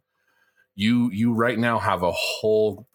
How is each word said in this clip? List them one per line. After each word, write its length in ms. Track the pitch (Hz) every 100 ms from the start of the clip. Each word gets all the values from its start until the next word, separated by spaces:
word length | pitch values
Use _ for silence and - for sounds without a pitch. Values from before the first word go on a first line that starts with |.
| _ _ _ _ _ _ _ -
You, 340 | 107 123 120
you 220 | 98 117
right 260 | 113 117 110
now 220 | 120 113
have 240 | 101 95
a 80 | 90
whole 720 | 85 - - 110 107 107 101 -